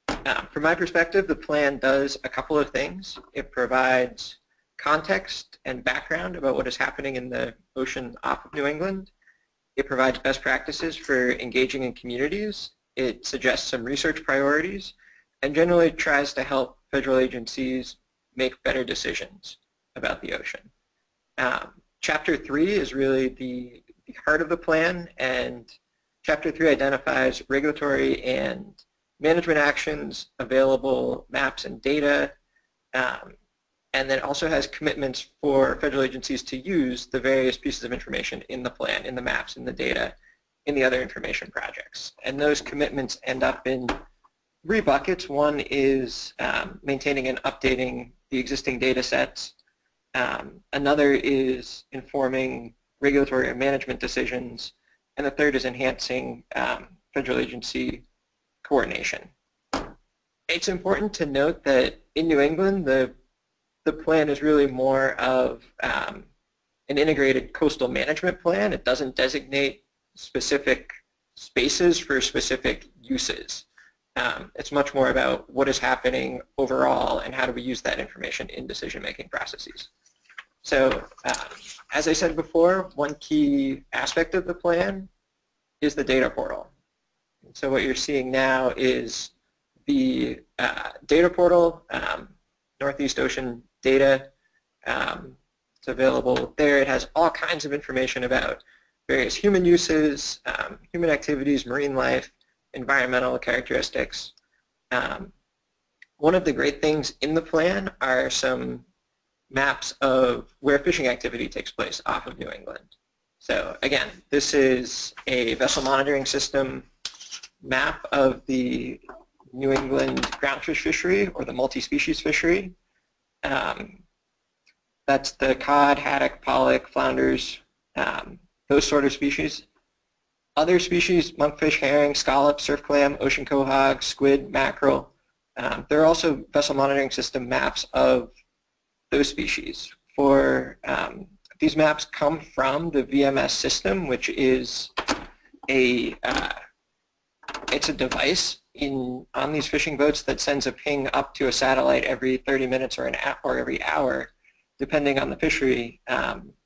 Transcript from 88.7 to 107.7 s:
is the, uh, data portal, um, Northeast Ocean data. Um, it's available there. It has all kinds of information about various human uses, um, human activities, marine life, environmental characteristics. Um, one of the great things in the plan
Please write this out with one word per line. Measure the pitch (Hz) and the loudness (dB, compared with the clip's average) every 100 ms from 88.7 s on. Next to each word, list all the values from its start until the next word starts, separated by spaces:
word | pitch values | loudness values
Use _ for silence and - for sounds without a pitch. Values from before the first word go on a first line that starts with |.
| - | 0
is | 127 123 117 - - _ _ _ _ _ - | 0 0 -2 -8 -12 _ _ _ _ _ 0
the, | 139 131 127 123 123 - - | 2 2 0 -2 -4 -12 -4
uh, | 123 - - - - | -4 -4 -8 -8 2
data | 156 175 | 6 6
portal, | 180 175 175 170 160 - | 6 4 6 4 2 -8
um, | - - - - _ _ _ _ - | -6 -4 -6 -10 _ _ _ _ -6
Northeast | 139 139 139 - | -4 -2 -2 0
Ocean | 131 139 131 120 - _ | -2 -2 -6 -8 -14 _
data. | 131 135 139 135 135 _ _ _ _ _ - | 2 6 6 4 0 _ _ _ _ _ -6
Um, | 131 - - 131 127 _ _ _ _ | -4 -4 -6 -12 -20 _ _ _ _
it's | - | -8
available | 123 131 131 127 127 - - | 0 2 2 2 0 -2 2
there. | 147 139 | 4 4
It | 135 | 4
has | 131 - 151 | 0 -2 2
all | 165 | 2
kinds | - 165 160 | 2 -4 -4
of | 147 | -4
information | 143 - 131 131 131 | -6 -4 -2 -2 -2
about | 123 127 - - _ _ _ _ - | 0 0 0 -6 _ _ _ _ -2
various | 135 120 | 0 0
human | - 202 190 | 2 4 6
uses, | 175 170 - 156 151 139 - - - | 8 6 6 2 2 0 -6 -8 -6
um, | - - - - | -6 -6 -10 -10
human | 175 170 | -2 0
activities, | 143 - 139 139 139 120 | 0 0 -2 2 0 0
marine | 135 143 131 | -2 -2 0
life, | 127 131 - _ _ _ _ | 0 0 -4 _ _ _ _
environmental | 131 123 139 127 127 127 127 | -8 0 0 2 0 0 -2
characteristics. | 135 123 127 127 - 131 135 - - - _ _ _ _ - | -2 -2 0 -2 -2 -4 -4 -8 -14 -18 _ _ _ _ -6
Um, | 123 135 - 185 _ _ _ _ _ _ _ - - | -4 -2 -6 -12 _ _ _ _ _ _ _ -20 -2
one | 151 180 | 0 2
of | |
the | 180 | 0
great | 131 139 - | 0 0 0
things | 156 151 131 - | 0 0 -2 -6
in | 143 | -4
the | 160 | -2
plan | 160 160 170 | -2 0 0